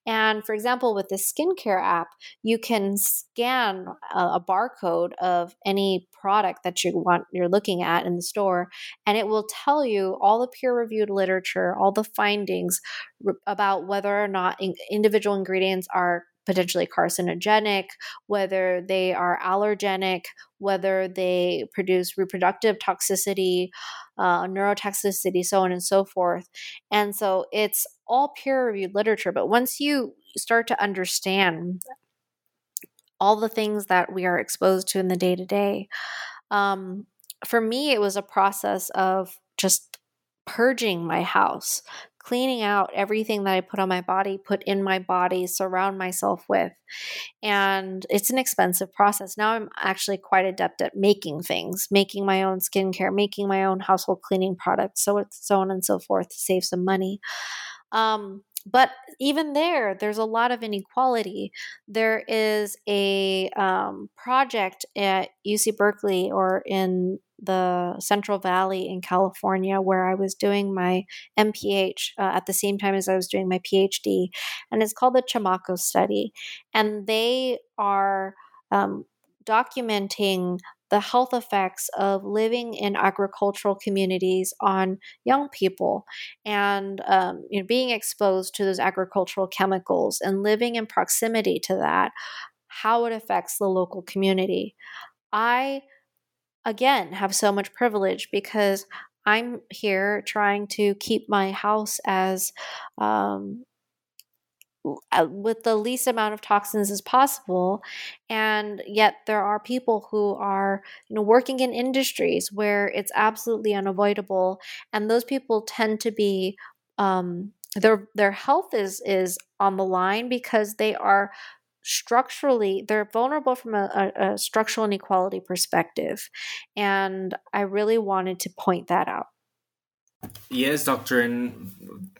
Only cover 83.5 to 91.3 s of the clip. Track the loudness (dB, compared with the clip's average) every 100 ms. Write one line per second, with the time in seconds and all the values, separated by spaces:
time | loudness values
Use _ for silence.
83.5 | 0 -2 -2 -2 0 0 0 0 0 -2
84.5 | -2 0 2 0 -4 -10 -6 0 0 0
85.5 | -2 -2 0 -2 -2 -6 -16 -16 -12 -4
86.5 | 0 2 0 -4 -6 2 2 2 -4 -6
87.5 | -4 0 2 2 -2 -4 0 2 2 -2
88.5 | -2 -2 2 0 0 -2 0 -2 -2 -4
89.5 | 0 0 0 0 0 2 0 -2 0 2
90.5 | 2 0 -2 -2 -2 0 0 0